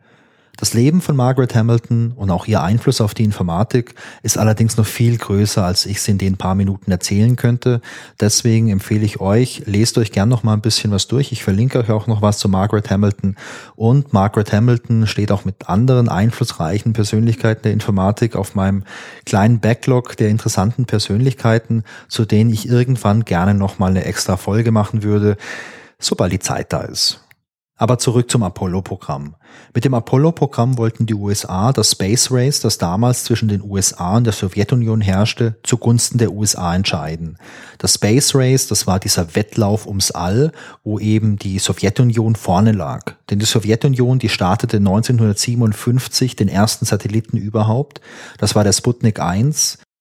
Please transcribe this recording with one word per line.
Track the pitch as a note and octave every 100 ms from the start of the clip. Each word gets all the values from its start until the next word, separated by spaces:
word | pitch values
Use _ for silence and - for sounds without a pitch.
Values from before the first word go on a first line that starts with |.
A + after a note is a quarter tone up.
| _ _ _ _ _ -
Das | -
Leben | A2 C3 F3
von | - C#3
Margaret | B2 C3+ B2+
Hamilton | A2 A#2 A#2 - A#2 A#2
und | B2 F#2+
auch | E2+ -
ihr | G#2
Einfluss | E2+ A#2+ - A#2
auf | G#2+
die | -
Informatik | G#2+ - F2+ E2+ A2+ B2+ - - - -
ist | A#2 -
allerdings | A2 G#2+ A2 -
noch | G#2+
viel | - A#2 A#2
größer, | - G2+ G#2 -
als | F2+ F#2 -
ich | G#2
es | -
in | G2
den | G2 F#2+
paar | F#2
Minuten | F#2+ G2 F#2+ -
erzählen | F2+ - G2+ A2+ A#2+
könnte. | A#2+ A#2+ B2 A#2 - - - -
Deswegen | G#2 - A#2+ A2+ A2+
empfehle | F#2+ - G#2+
ich | G#2+ -
euch, | F#2+ A#2 B2+ -
lest | - G2+ A#2 B2
euch | A2
gern | G2+ G#2
noch | B2
mal | A2
ein | G#2
bisschen | G#2+ - A2
was | G2 -
durch. | A#2+ C#3+
Ich | A2
verlinke | - G2 C3 C3
euch | G#2+
auch | G#2+ A#2
noch | G#2+
was | G#2 -
zu | G#2
Margaret | F#2+ G2+ G#2+ -
Hamilton. | G2+ G#2 - G2 - - - - -
Und | A2+ C#3+ C#3
Margaret | G2 G2+ A2+ G2+
Hamilton | G#2 B2 A#2 - A2+ G#2+
steht | - G#2
auch | G2 G2
mit | - -
anderen | G2 C3 B2+ A#2
einflussreichen | F2 A2+ - B2 - D#2+ G#2 A#2
Persönlichkeiten | A2 G2+ A2 A2+ A2 A2+ A2
der | A2
Informatik | G2+ - G2 F#2+ G2+ A#2 F#2
auf | G2
meinem | G2+ F#2+ G2 - - - -
kleinen | - G2+ A2 A#2
Backlog | G#2+ A#2+ - B2+ - -
der | G#2+
interessanten | A2 A#2+ - G2 B2
Persönlichkeiten, | A#2+ G#2+ - G2+ C3+ - A#2 A2+ - A2+ - - -
zu | - G#2+
denen | G#2+ A#2
ich | A2 B2
irgendwann | A#2+ B2+ B2+ G#2 G#2+
gerne | G#2+ F2+ F#2+
noch | G2+ F#2+ -
mal | F#2+
eine | F#2+
extra | - - - F#2
Folge | - G#2+ A2+
machen | A2 G2+ A2
würde, | G#2 G#2 G#2 G#2 - - - - - _
sobald | - - F#2
die | F#2+
Zeit | - - -
da | C#2+
ist. | - - - - _ _ _ _ _ -
Aber | A2+ B2
zurück | - A#2+ A#2+
zum | B2
Apollo-Programm. | F#2 - F#2 F#2 - F#2 - C#2+ D2 - _ - -
Mit | -
dem | C3+
Apollo-Programm | B2 - C3 D#3+ E3+ C#3+ - A#2+ B2
wollten | A2+ - A2+
die |
U | G#2+ G2+
S | G2+ -
A | F#2 A#2
das | C3+ -
Space | - F#2+ B2 -
Race, | B2+ C3 D3
das | A2+ -
damals | F2 F#2+ B2 B2
zwischen | - A2+ G#2+
den | G2+
U | G2+ G2
S | -
A | - F2+ A2+
und |
der | A#2
Sowjetunion | - F#2+ G2+ G2 B2+ A2+ A2
herrschte, | G2 F#2+ A2 - A2+ A2+
zugunsten | - A#2+ A#2 A#2 - B2
der | G#2+
U | G2+
S | G#2
A | - F2 F#2
entscheiden. | G2 E2+ D2+ D#2+ E2 E2 - - - -
Das | -
Space | - G3+ C3 - C#3
Race, | B2+ C3 -
das | G#2 -
war | F#2
dieser | G2+ - E2
Wettlauf | G#2+ G#2 - G2+ G#2+ -
ums | G2 -
All, | - F2 A2 D#3 - - -
wo | G#2+ G#2+
eben | G#2 A2 G#2+ G#2
die | G2+ F#2+
Sowjetunion | - - G2+ - B2 A#2 A2+ A2
vorne | - F2+ A2+
lag. | G2+ C#2+ - - - -
Denn | G2+
die | G#2+
Sowjetunion, | A2+ G#2 A2+ C#3+ B2+ B2 B2+
die | C3+
startete | - F2+ A#2+ A#2 G#2+
neunzehnhundertsiebenundfünfzig | G2+ G2+ A#2 A#2+ G#2+ G2 - A#2+ A2+ - A#2+ B2+ - - C3 -
den | G2+
ersten | F#2+ A2 -
Satelliten | - G2+ G2 G#2+ - A2+
überhaupt. | G2+ A2 G#2+ A#2+ D3 - - - - -
Das | G#2
war | G#2+
der | G2+
Sputnik | - B2 A#2+ A2 G#2
eins. | E2 F#2+ C#3 D3+ - - _ _